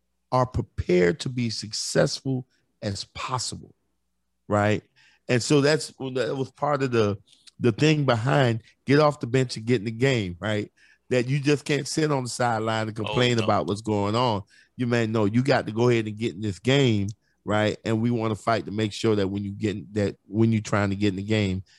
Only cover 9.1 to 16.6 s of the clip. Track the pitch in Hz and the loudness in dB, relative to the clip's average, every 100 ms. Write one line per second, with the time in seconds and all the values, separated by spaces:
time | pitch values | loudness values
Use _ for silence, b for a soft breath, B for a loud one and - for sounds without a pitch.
9.1 | 143 127 131 123 - 110 123 107 113 135 | 2 -2 0 0 -4 -2 -2 -2 -2 0
10.1 | 123 95 85 101 107 101 _ b b - | 0 -2 -6 -4 -4 -4 _ b b -2
11.1 | 123 120 143 139 147 - 143 139 - 151 | 0 0 0 2 0 0 -2 -2 -2 0
12.1 | 139 123 - 120 113 110 110 110 107 104 | 0 -2 -2 0 0 0 -2 -2 -4 -4
13.1 | 107 123 120 107 101 76 101 110 104 101 | 2 2 2 2 0 0 -4 -2 0 0
14.1 | 113 123 101 - b b - 123 120 113 | 0 0 -2 -6 b b -6 0 0 2
15.1 | 110 104 113 135 123 87 107 120 117 107 | 0 0 2 2 0 0 0 2 2 0
16.1 | 104 113 82 107 95 | -6 -6 -6 -6 -4